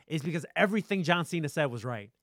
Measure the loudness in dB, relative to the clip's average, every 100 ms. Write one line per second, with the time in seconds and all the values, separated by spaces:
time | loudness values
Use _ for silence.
0 | -6 -4 -2 -4 -2 2 4 2 0 0
1 | 2 2 0 -2 -2 0 0 -2 -6 -8
2 | -10 _